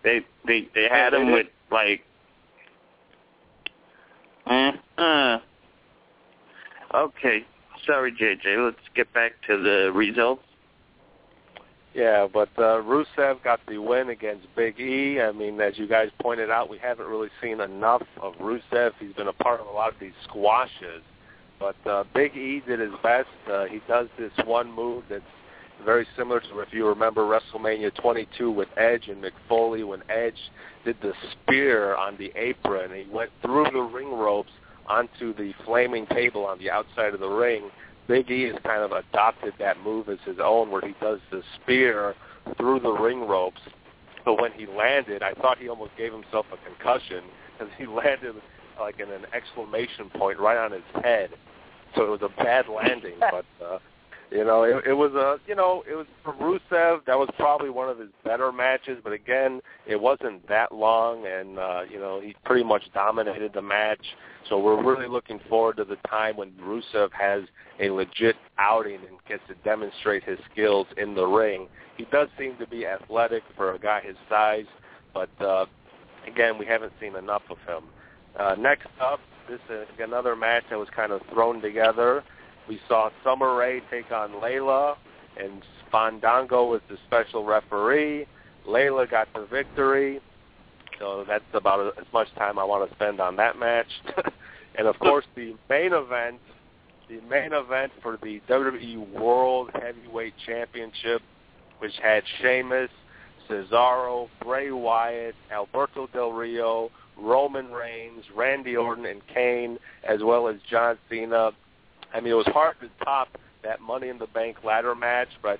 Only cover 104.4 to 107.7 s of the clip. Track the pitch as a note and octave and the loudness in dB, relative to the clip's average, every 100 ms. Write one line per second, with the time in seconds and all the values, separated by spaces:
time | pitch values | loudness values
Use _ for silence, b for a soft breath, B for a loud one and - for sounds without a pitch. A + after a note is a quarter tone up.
104.4 | A#2 C3 C#3 C3 A#2 A2+ A#2 A#2+ A#2 - | -6 -4 -4 -4 0 2 0 -4 -8 -12
105.4 | - G#2 G2+ C3 C#3 - C3 B2 A#2+ A2+ | -10 -8 -4 -2 -2 -4 -8 -4 -4 -4
106.4 | A#2 A#2 A2+ A2+ A2+ b b - G#2+ C3 | -6 -2 0 -2 -4 b b -6 2 4
107.4 | C#3+ C#3 B2+ | 4 -2 -10